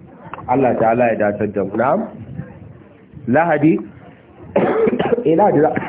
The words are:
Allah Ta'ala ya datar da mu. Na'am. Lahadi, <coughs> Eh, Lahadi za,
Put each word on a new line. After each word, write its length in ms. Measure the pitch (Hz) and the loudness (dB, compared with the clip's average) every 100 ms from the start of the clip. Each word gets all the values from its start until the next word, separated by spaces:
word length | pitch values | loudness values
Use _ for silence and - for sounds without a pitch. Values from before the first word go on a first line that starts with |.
| - - - - - | -20 -20 -18 -16 -4
Allah 260 | 127 127 113 | 0 2 2
Ta'ala 320 | 113 120 120 | 2 2 2
ya 40 | 107 | 2
datar 300 | 104 104 104 | 0 0 -2
da 100 | 101 | -2
mu. 120 | 95 107 | -4 0
Na'am. 240 | 127 185 - - - - - - - - - - - - - | 0 0 -4 -12 -16 -14 -16 -18 -20 -20 -20 -20 -20 -12 -2
Lahadi, 480 | 135 170 151 151 190 - - - - - - - | 0 2 2 4 2 -2 -16 -20 -20 -20 -20 -4
<coughs> 540 | - - 440 453 - - 240 | 0 0 2 0 0 0 0
Eh, 120 | 156 165 | 2 4
Lahadi 240 | 208 143 | 4 4
za, 100 | 156 - | 2 0